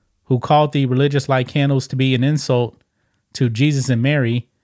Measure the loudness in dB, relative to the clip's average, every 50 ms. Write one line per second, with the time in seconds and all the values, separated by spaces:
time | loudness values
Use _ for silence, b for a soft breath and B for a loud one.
0 | _ _ _ _ _ -2 -2 -2 0 2 2 2 2 2 0 0 0 0 0 2
1 | 0 2 0 0 -2 0 0 -2 -2 -2 -2 -2 0 0 0 0 -2 -4 -4 -2
2 | 0 0 2 2 2 0 0 -2 -2 0 0 0 0 -2 -6 _ _ _ _ _
3 | _ _ _ _ _ _ -6 -2 -2 -2 0 0 0 2 2 0 0 0 0 0
4 | 0 0 0 0 0 0 -2 -4 -6 _ _ _